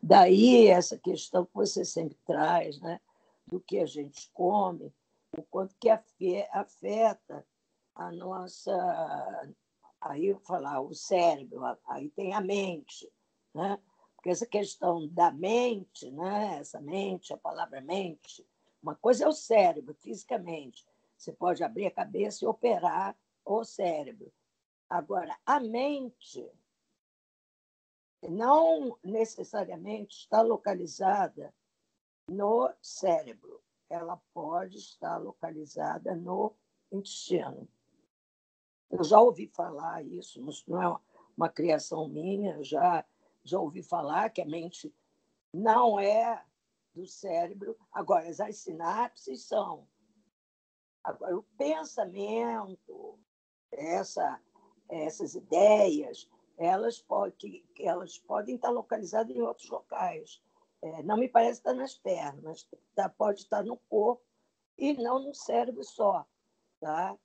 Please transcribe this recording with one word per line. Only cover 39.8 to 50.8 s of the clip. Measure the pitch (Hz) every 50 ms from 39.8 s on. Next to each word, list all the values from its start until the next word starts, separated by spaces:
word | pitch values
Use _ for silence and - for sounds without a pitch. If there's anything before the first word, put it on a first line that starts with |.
| 160 165 165 165 147
isso, | - 175 180 180 - - - 123 143 - - - -
não | 170 180
é | 180 175 170 - _ _ _ - - _ _ -
uma | 165 160
criação | - - 151 170 156 147 143 - 170 160 156 147
minha, | 147 151 160 185 196 196 208 196 185
eu | 151 147
já, | 127 151 - 175 180 175 160 - _ _ _ _ _ _ _ _
já | 139 160 196
ouvi | 185 147 147 190
falar | 170 - - 170 151 139 151 175 214 226
que | - -
a | 170
mente | 147 151 170 165 175 - - - - _ _ _ _ _ _ _ _ _ _ _ _ -
não | 165 208 220 220 240 247 233 214 202
é | 196 202 214 220 226 233 233 - - _ _ _ _ _ _ _ _ _ _
do | 170 185 180
cérebro. | - - - 196 170 165 170 175 202 196 196 220 226 - _ _ -
Agora, | 208 185 160 190 175 160 170
as, | 165 156
as | 202 214 214 -
sinapses | - - 165 160 165 170 190 220 240 240 _ - - - 262 233 -
são. | - - 214 196 - 160 151 143 _ _ _ _ _ _ _ _ _ _ _ _ _ _ _ _ _ _ _